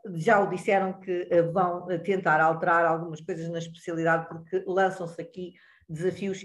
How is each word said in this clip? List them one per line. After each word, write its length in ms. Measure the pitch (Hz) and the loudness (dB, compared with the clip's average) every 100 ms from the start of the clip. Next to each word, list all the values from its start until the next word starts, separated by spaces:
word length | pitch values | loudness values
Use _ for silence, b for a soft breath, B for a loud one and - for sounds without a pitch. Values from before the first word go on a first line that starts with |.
| 208 165 | -10 -2
já 240 | 156 202 | 4 4
o 80 | 196 | 4
disseram 460 | 185 - 196 190 | 0 2 2 2
que, 340 | 185 - 180 175 | -4 -4 -4 2
eh, 120 | 175 | 2
vão, 460 | 165 175 180 175 180 | 4 2 0 -2 -4
eh, 80 | 175 | -4
tentar 420 | 185 190 180 156 | -2 0 2 4
alterar 460 | 160 165 175 170 165 | 4 2 2 4 4
algumas 360 | 160 170 151 | 0 -4 -10
coisas 280 | - 165 165 | -10 -8 -6
na 100 | 170 | -6
especialidade, 680 | 165 - - 165 165 165 160 | -8 -10 -8 -2 2 2 -2
porque 360 | 165 - 190 190 | -12 -6 -4 0
lançam-se 520 | 185 190 - 170 - | 2 2 0 -8 -10
aqui 340 | 160 185 180 b b b - | -12 -12 -14 b b b -12
desafios 560 | 156 180 175 196 190 | -4 -4 -2 -4 -6